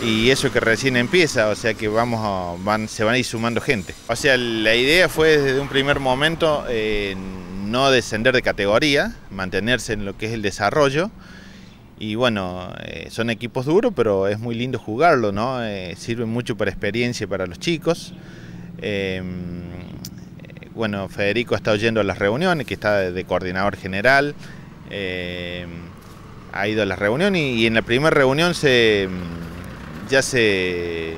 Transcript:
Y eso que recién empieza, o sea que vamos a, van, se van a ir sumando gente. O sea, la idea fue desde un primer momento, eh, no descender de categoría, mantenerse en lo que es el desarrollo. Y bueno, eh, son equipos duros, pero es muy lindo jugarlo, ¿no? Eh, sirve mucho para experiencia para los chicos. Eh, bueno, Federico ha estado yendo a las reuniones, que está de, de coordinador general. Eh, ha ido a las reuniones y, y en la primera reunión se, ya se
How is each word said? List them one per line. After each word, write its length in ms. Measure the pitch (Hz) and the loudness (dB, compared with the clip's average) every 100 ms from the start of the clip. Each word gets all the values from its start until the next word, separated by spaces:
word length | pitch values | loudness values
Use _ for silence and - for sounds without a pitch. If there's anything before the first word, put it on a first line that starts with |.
Y 260 | 117 110 117 | 0 4 4
eso 200 | 135 135 | 4 2
que 80 | 120 | 2
recién 380 | 107 110 135 127 | 2 2 2 2
empieza, 520 | 117 180 156 127 107 | 2 4 4 2 2
o 60 | |
sea 200 | 101 117 | 2 -2
que 120 | 104 110 | -2 0
vamos 340 | 107 120 113 | 0 0 0
a, 360 | 107 95 87 87 | -2 -2 -4 -4
van, 240 | 98 107 107 | 0 0 -2
se 160 | - | -2
van 100 | 110 | 0
a 40 | 127 | 2
ir 60 | |
sumando 360 | 120 117 117 110 | 0 -2 -2 -2
gente. 340 | - 117 85 - - | -2 -4 -4 -14 -6
O 80 | 117 | 0
sea, 200 | 143 131 | 2 2
la 380 | 120 113 110 | 2 0 2
idea 340 | 117 131 170 165 | 4 4 4 4
fue 300 | - 160 151 | 4 4 4
desde 220 | 139 131 | 4 0
un 80 | 139 | 0
primer 320 | 135 139 139 | 0 2 2
momento, 640 | 135 127 156 160 160 147 - | 2 2 2 2 0 0 -2
eh, 460 | 117 107 104 101 95 95 92 90 95 | -2 0 -2 -2 -6 -8 -10 -10 -8
no 260 | 101 123 135 | -4 2 4
descender 440 | 131 - 107 123 | 4 2 0 2
de 80 | 127 | 2
categoría, 720 | 104 90 101 110 151 139 202 - - | 0 0 2 4 4 2 0 -6 -12
mantenerse 600 | 98 92 95 107 123 - | -8 -4 -2 0 -2 -2
en 120 | 104 | -6
lo 140 | 98 98 | -6 -6
que 80 | 110 | -6
es 60 | |
el 100 | 113 | -4
desarrollo. 680 | 101 - 104 139 139 143 196 - - - - - - - - - | -4 0 0 4 2 2 -4 -8 -20 -20 -20 -20 -20 -20 -20 -12
Y 180 | 107 107 | -6 0
bueno, 580 | 127 107 92 90 90 50 | 0 0 -4 -6 -10 -12
eh, 240 | - 80 - | -12 -12 -10
son 200 | - 117 | -4 -2
equipos 340 | 107 120 131 | -2 -4 -4
duros, 280 | 131 180 240 165 | 2 2 2 2
pero 300 | 107 98 98 | 2 4 2
es 140 | 104 | 0
muy 160 | 120 117 | -4 -4
lindo 220 | 123 120 | -4 -6
jugarlo, 520 | - 110 170 139 107 | -6 4 6 6 4
¿no? 320 | 101 120 131 | 0 -2 -2
Eh, 300 | 113 98 92 87 | -4 -6 -8 -10
sirve 300 | - 117 113 | -6 -4 -2
mucho 300 | 117 123 104 | -4 -4 -2
para 140 | 101 | -2
experiencia 560 | - 104 110 120 120 101 | -2 -4 -2 -2 -2 -4
para 180 | 95 92 | -4 -4
los 120 | 85 | -4
chicos. 540 | - 165 165 170 - - - - - - - - | -4 -2 -2 -2 -6 -16 -18 -18 -16 -16 -16 -10
Eh, 400 | 107 98 95 92 92 90 87 87 87 87 90 - - - - - - - - | -4 -2 -2 -4 -6 -8 -8 -10 -12 -14 -14 -14 -14 -16 -18 -18 -18 -18 -16
bueno, 340 | - 110 101 95 | -4 -2 -2 -6
Federico 460 | - 101 110 113 | -2 0 0 0
ha 20 | 110 | -2
estado 220 | 117 107 | 2 2
yendo 240 | 113 110 | 2 2
a 20 | |
las 140 | 98 90 | 0 2
reuniones, 480 | 101 117 185 165 117 | 0 2 0 0 -4
que 80 | |
está 240 | 95 107 104 | -2 0 2
de, 140 | 92 | 0
de 120 | 90 | -2
coordinador 540 | 90 90 92 92 101 95 | -2 -2 -2 0 -2 -2
general. 560 | 95 95 117 139 143 143 - - - - - | -6 0 4 4 2 -6 -16 -18 -20 -20 -12
Eh, 720 | 101 95 92 87 90 87 90 87 87 85 - - - - - - | -6 -6 -4 -6 -8 -8 -8 -10 -12 -14 -18 -20 -20 -18 -18 -12
ha 160 | - 104 | -4 -2
ido 140 | 110 | 0
a 20 | |
las 140 | 101 90 | 0 2
reuniones 420 | 101 127 202 190 | 0 2 2 2
y, 220 | 143 117 | 0 2
y 40 | 113 | 4
en 60 | |
la 80 | 113 | 4
primera 300 | 104 120 156 | 2 2 4
reunión 440 | 156 131 139 175 | 6 4 4 2
se, 540 | 165 147 123 113 104 95 92 87 85 85 85 - - - - 104 | 4 4 6 6 6 2 -2 -6 -8 -10 -10 -12 -14 -14 -12 2
ya 100 | 135 | 2
se 920 | 131 131 110 98 92 87 87 85 80 | 4 4 4 4 2 -2 -4 -4 -6